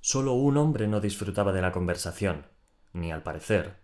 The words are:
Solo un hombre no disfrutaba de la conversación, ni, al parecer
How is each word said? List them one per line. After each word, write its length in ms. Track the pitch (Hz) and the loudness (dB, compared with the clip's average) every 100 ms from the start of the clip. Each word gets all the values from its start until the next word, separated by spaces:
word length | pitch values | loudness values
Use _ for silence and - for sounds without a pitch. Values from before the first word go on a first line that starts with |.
Solo 320 | - 135 135 | -2 0 2
un 220 | 127 139 139 | 2 4 4
hombre 320 | 151 151 107 | 4 2 2
no 120 | 107 | 2
disfrutaba 520 | 104 98 101 98 101 | 0 -2 -4 0 2
de 100 | 95 | 2
la 80 | 92 | 0
conversación, 760 | 90 87 87 87 85 101 78 71 _ _ _ _ | 0 -2 -2 -4 -2 -2 -2 -8 _ _ _ _
ni, 200 | 90 85 | -8 -6
al 100 | 80 | -6
parecer 540 | 80 78 - 110 78 - | -8 -10 0 0 0 -10